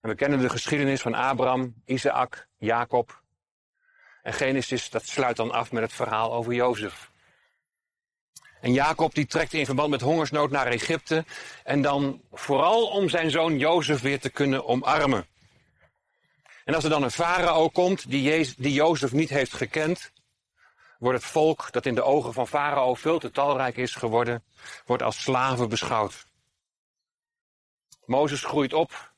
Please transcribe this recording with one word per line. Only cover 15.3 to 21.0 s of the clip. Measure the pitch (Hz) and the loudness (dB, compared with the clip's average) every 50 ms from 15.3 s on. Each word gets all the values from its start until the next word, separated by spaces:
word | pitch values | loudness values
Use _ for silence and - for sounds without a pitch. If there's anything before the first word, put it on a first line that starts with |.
| _ _ _ _ _ _ _ _ _ _ _ _ _ _ _ _ _ _ _ _ _ _ _ _ - - - | _ _ _ _ _ _ _ _ _ _ _ _ _ _ _ _ _ _ _ _ _ _ _ _ -20 -16 -6
En | - 147 | -2 -2
als | 160 151 | 0 2
er | 156 | 2
dan | 156 147 139 | 2 2 0
een | 123 | -2
farao | - - 170 170 175 185 175 175 160 160 160 165 | 0 0 0 2 2 2 2 2 4 4 2 2
komt | - - 180 180 190 185 - 127 | 2 2 2 2 2 0 -2 -4
die | 131 139 | -2 0
Jez-, | 131 143 156 160 156 127 - | 2 2 2 2 0 -2 -6
die | - 127 147 139 | -4 -2 0 2
Jozef | 139 151 165 165 139 139 127 | 4 4 4 4 2 0 0
niet | 120 147 160 143 | 2 0 0 2
heeft | 139 143 131 - - | 0 0 0 0 -2
gekend, | - 135 107 - 156 156 156 180 - - - _ _ _ _ _ _ _ _ _ _ _ _ _ _ _ - _ | -6 -6 -4 -2 -2 0 0 -2 -4 -6 -20 _ _ _ _ _ _ _ _ _ _ _ _ _ _ _ -20 _
wordt | _ | _